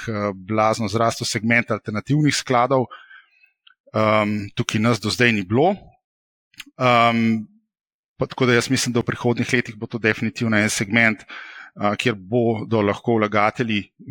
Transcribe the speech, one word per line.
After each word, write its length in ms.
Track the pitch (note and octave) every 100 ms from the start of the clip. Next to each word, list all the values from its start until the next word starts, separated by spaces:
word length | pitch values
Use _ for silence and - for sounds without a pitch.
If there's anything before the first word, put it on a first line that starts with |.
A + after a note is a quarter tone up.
| -
eh, 240 | G#2 G#2
blazno 560 | F#2+ F#2 A2 A2 A2 G#2+
zrastel 380 | A2 A#2 - A#2+
segment 440 | A#2 A2 A#2 A2+
alternativnih 640 | G#2+ - G#2+ - D3 D3+
skladov. 520 | - - B2 B2 C3+ A#2+ - - - _ _ _ _ _ _ _
Ehm, 560 | G#2+ A2 G#2+ G#2 G#2 G2+ -
tukaj 240 | A#2+ A2
nas 200 | A2+ A#2
do 100 | G#2+
zdaj 220 | F2+ A#2+
ni 100 | A2
bilo. 340 | F2+ A2+ E3+ G3 - _ _ _ _ _ _ - - -
Ehm, 640 | B2+ A#2+ A#2 A#2 A2+ A2 G#2+ _ _ _ _ _ _ -
pa 100 | -
tako 200 | - B2+
da 80 |
jaz 160 | A#2+ -
mislim, 220 | B2+ -
da 80 | A#2+
v 40 |
prihodnjih 480 | - - A#2+ A#2 A#2+
letih 240 | B2+ - G#2
bo 100 | A2+
to 120 | A#2
definitivno 580 | G#2+ G#2+ A2 - A#2 G#2+
en 140 | G#2+
segment, 500 | - G2+ A2+ A2+ G#2
eh, 760 | - - - - - - G#2 G#2
kjer 180 | -
bodo 640 | G#2 F#2 B2 A#2 A2 A#2 A2
lahko 400 | G2+ G2 - A2+
vlagatelji 720 | G#2+ G#2+ G#2+ - A#2+ G#2+ F#2 _ -